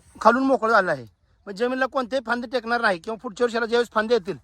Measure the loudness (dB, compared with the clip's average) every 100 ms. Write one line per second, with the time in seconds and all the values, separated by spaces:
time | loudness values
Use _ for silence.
0 | _ 0 4 4 2 2 4 2 2 -2
1 | -8 _ _ _ -14 -4 -2 -2 -2 -2
2 | -4 -4 -4 -4 -4 -6 -2 0 0 0
3 | -6 -10 -10 -2 -2 0 0 0 0 -2
4 | 0 0 0 -10